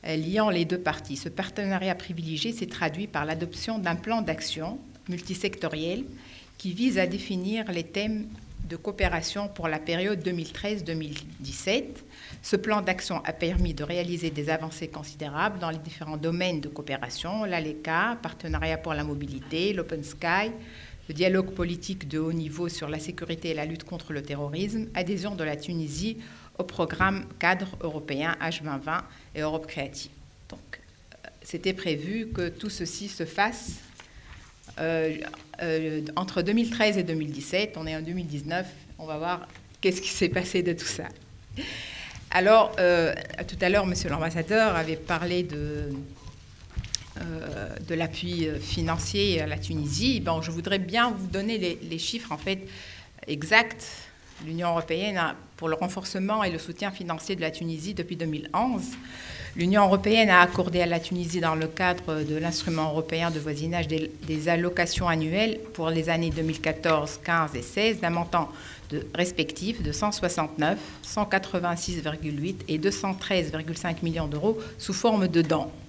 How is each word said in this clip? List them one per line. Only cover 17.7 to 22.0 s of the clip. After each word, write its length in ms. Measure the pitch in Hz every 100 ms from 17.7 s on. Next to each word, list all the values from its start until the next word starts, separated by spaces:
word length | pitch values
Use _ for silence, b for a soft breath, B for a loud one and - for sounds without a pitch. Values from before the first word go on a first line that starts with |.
| 151
C 80 | -
A, 260 | 165 214 233
partenariat 580 | - - 165 160 160 160
pour 180 | 165
la 80 | 151
mobilité, 680 | 151 143 143 135 - 160 196
l'Open 300 | 180 165 160
Sky, 480 | 143 - 170 180 220 226 B B B B -
le 40 |
dialogue 380 | 151 185 185 185
politique 560 | - 170 175 - 190